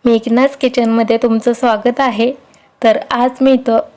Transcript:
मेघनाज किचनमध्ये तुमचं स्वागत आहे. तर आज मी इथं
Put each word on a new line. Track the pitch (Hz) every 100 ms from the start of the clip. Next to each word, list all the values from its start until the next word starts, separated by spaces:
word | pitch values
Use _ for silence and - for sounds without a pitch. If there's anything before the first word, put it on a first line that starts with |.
| 240
मेघनाज | 226 226 233 269 277
किचनमध्ये | 254 254 226 226 220 226
तुमचं | 240 226 240
स्वागत | 233 247 214 247 247
आहे. | 269 208 233 277 _ _ _ _
तर | 233 214 -
आज | 240 254 262
मी | 262
इथं | 254 254 226 -